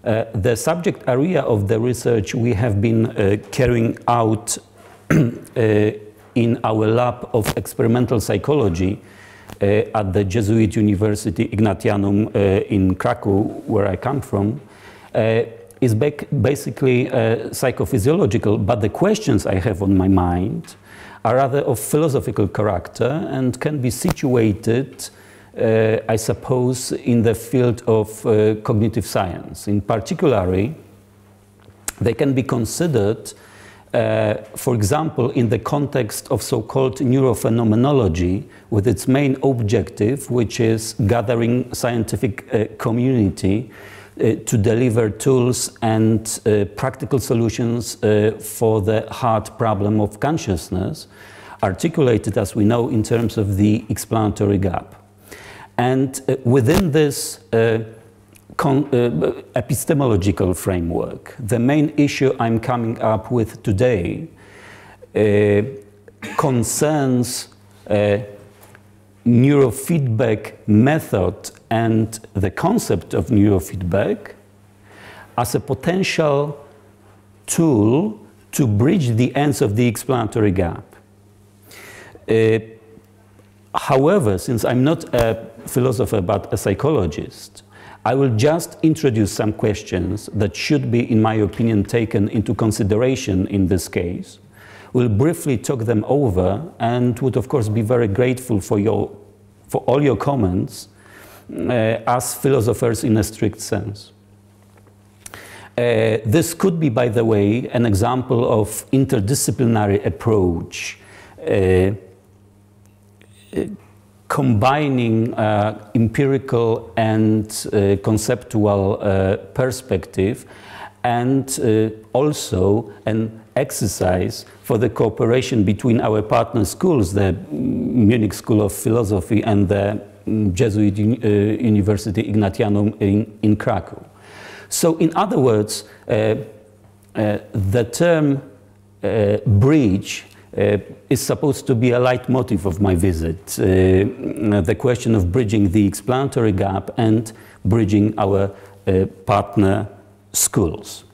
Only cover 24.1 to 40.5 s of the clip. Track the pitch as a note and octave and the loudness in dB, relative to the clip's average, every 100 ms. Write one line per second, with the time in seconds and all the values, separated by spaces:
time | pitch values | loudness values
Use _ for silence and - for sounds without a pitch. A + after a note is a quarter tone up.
24.1 | - C#3 B2 A2+ G2 - A#2 C#3 - - | -2 0 2 2 0 0 -2 -2 -12 -18
25.1 | - - - - - A2+ A2 A2 A2 - | -18 -20 -20 -20 -4 0 2 2 0 -2
26.1 | A2+ - A#2+ - B2+ B2 B2+ - D3+ - | -2 -2 -6 -2 -2 0 -2 -6 -6 0
27.1 | A#2+ A2+ G#2+ - C3 B2 A2 - A2 G#2 | 2 2 0 -2 2 2 0 0 0 0
28.1 | - B2 G#2+ G#2 G#2+ - A2 A2 A2+ - | -4 0 4 2 0 -2 0 0 -2 -4
29.1 | A#2+ F#2+ F2 - D2+ - G#2 - A2+ - | -4 -4 -6 -12 -12 -2 -2 0 -4 -2
30.1 | F3 E3 A2 F#2 F#2 A#2 D#3 - - _ | 0 2 2 2 0 -2 -6 -18 -20 _
31.1 | _ - - _ _ - - - - A2+ | _ -20 -20 _ _ -20 -14 -14 -4 -4
32.1 | A2+ C#3+ C3 A#2 B2+ A2 - E3+ B2+ G2+ | 0 0 0 -2 -2 -4 -2 0 2 0
33.1 | A2+ - - - - - - - A#2+ A2 | -2 -8 -20 -20 -20 -20 -20 -4 -2 0
34.1 | A2 G#2+ G#2+ - - - A#2 G2+ D3 D#3 | 0 0 -2 -8 -6 -2 0 0 0 -2
35.1 | - B2 C#3+ A#2 A2+ - D3 C#3+ C#3+ G#2+ | -2 -2 0 0 -2 -2 -4 -2 -4 -4
36.1 | - - B2 - A#2+ G#2+ C3+ C3 - C3 | -8 -6 -6 -2 -4 -2 -2 -2 -2 0
37.1 | C3+ C3 A2 B2+ A2+ A2+ G#2+ C3+ C#3+ G2+ | 2 2 0 0 0 2 2 4 2 2
38.1 | E2 F2 F#2+ - - - G2+ G#2 G#2+ - | 0 -2 -2 -6 -20 -4 0 0 0 0
39.1 | C#3 C#3+ C3 C#3 A#2+ G#2 A2+ F2 - G#2 | 2 2 0 0 0 0 0 -2 -2 -2
40.1 | C#3 - B2 A2 | -2 -4 -2 -2